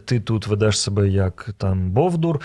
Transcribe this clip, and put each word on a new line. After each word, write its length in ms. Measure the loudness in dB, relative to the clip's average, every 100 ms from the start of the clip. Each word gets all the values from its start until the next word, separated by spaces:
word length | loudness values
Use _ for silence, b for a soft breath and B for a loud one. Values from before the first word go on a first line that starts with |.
ти 160 | -2 -2
тут 260 | 0 -4 -2
ведеш 340 | 2 2 2
себе 280 | -2 0 2
як, 420 | 2 0 -4 -14 -4
там, 320 | -2 0 0
бовдур, 500 | 2 2 2 0 -2